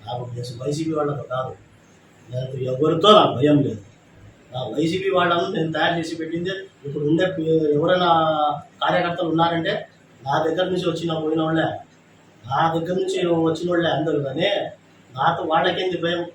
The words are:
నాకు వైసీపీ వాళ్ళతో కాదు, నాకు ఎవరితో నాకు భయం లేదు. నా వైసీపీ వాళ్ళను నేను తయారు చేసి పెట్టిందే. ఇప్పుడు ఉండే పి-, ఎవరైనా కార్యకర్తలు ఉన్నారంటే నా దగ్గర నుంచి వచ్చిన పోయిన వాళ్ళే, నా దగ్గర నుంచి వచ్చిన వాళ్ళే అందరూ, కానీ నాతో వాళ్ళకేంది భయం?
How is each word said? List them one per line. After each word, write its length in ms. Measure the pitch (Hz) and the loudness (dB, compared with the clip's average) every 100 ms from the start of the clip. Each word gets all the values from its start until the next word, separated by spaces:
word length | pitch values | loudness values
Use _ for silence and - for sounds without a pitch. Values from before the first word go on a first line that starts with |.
| 117 | -10
నాకు 160 | 123 120 120 123 - | -10 -8 -10 -12 -8
వైసీపీ 300 | 143 151 160 156 | -6 -4 -4 -2
వాళ్ళతో 260 | 147 127 - | -2 -4 -6
కాదు, 180 | 127 127 - - - _ - _ _ - | -6 -6 -10 -20 -20 _ -20 _ _ -10
నాకు 280 | 123 131 131 127 | -8 -6 -6 -4
ఎవరితో 380 | 131 156 165 196 208 | 0 0 4 8 8
నాకు 160 | - - | 8 4
భయం 180 | 147 147 | 4 4
లేదు. 180 | 120 107 - - _ - - - - | 4 -4 -12 -20 _ -20 -20 -20 -14
నా 80 | 127 131 | -10 -8
వైసీపీ 340 | 143 165 185 190 180 | -2 0 0 0 2
వాళ్ళను 300 | 175 170 - | 2 0 0
నేను 160 | 160 160 151 | -2 -2 0
తయారు 180 | 170 170 | 0 0
చేసి 160 | 156 160 | -4 -6
పెట్టిందే. 340 | 160 165 175 190 - _ 139 | -6 -4 -4 -6 -10 _ -10
ఇప్పుడు 180 | 147 147 | -4 0
ఉండే 160 | 165 185 | 2 2
పి-, 140 | 165 160 160 151 147 | 0 0 2 2 2
ఎవరైనా 320 | 165 180 175 165 160 151 151 147 - - | 2 2 4 4 4 2 0 -2 -10 -4
కార్యకర్తలు 460 | - 180 170 170 170 | 0 0 0 -2 -2
ఉన్నారంటే 400 | 160 165 165 165 208 - - _ - 131 | 2 2 0 -2 -4 -6 -20 _ -16 -4
నా 80 | 147 | 0
దగ్గర 200 | - 175 180 | 0 0 0
నుంచి 140 | 180 170 | 0 -2
వచ్చిన 280 | 160 165 160 | -2 -4 -2
పోయిన 180 | 156 160 160 | -2 0 0
వాళ్ళే, 200 | 160 143 - - - _ - - _ | 0 0 -4 -14 -20 _ -20 -20 _
నా 160 | 113 139 165 | -6 0 0
దగ్గర 220 | 160 165 185 | 0 -2 -2
నుంచి 160 | 185 180 175 165 160 | -2 0 0 2 2
వచ్చిన 200 | 160 175 | 0 0
వాళ్ళే 180 | 170 165 135 | 0 2 0
అందరూ, 220 | 165 147 139 | 0 -2 -2
కానీ 220 | 135 190 202 - - _ - - | -2 0 0 -4 -10 _ -20 -18
నాతో 320 | 127 160 175 165 | -2 0 0 0
వాళ్ళకేంది 460 | 160 175 170 185 170 | 2 2 0 -2 -2
భయం? 180 | 165 175 170 | -2 -4 -6